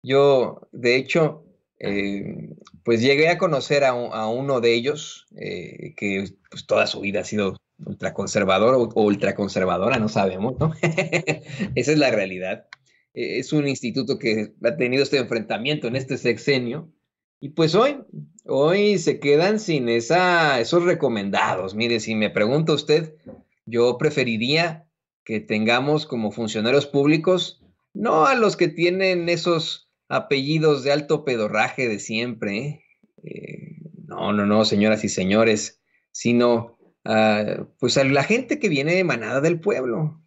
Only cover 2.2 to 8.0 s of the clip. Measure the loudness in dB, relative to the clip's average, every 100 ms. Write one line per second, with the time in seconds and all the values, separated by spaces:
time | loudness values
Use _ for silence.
2.2 | -8 -12 -14 -18 -20 -10 0 2 4 4
3.2 | 2 2 0 0 0 2 2 0 -4 -4
4.2 | -4 -4 -2 0 2 2 0 -6 -8 -18
5.2 | _ -14 -10 -10 -12 -14 -16 -8 -4 -4
6.2 | -6 -12 _ -20 -2 0 0 -4 -4 -4
7.2 | -4 -2 -4 -4 _ _ -14 -8